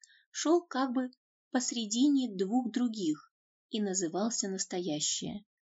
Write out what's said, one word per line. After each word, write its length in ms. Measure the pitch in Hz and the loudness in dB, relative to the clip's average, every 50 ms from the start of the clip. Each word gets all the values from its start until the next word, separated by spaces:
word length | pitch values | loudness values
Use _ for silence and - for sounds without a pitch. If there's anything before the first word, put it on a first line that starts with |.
| - - - - _ _ | -20 -20 -20 -20 _ _
шел 360 | - - - 294 339 349 349 | -8 -2 2 2 2 2 2
как 260 | - - 254 269 262 | 0 -2 -2 0 0
бы 180 | 233 262 254 254 - _ _ _ _ _ _ _ | 0 0 -2 -4 -6 _ _ _ _ _ _ _
посредине 840 | - 254 247 - 240 233 226 202 220 240 269 302 285 269 254 220 196 | -2 -2 -2 -2 -2 -4 -4 0 2 4 6 6 6 4 2 0 0
двух 340 | 185 190 190 233 262 247 214 | -2 0 2 2 0 0 0
других 640 | - 269 247 233 220 220 180 156 151 - - _ _ _ _ _ _ _ _ _ | 0 0 0 0 -2 -2 -2 -2 -2 -2 -6 _ _ _ _ _ _ _ _ _
и 100 | - 220 | -4 -2
назывался 680 | 208 196 180 196 180 156 165 - 214 233 - - - 196 | 0 0 0 0 -2 -2 0 0 -2 0 0 -2 -2 -2
"Настоящее". 960 | 190 185 - - 190 185 175 185 147 151 151 - - - - 160 - 208 - _ _ _ _ _ _ | -4 -6 -6 -4 -4 -4 -2 -2 -2 -2 -2 -2 -2 -2 -4 -6 -8 -8 -12 _ _ _ _ _ _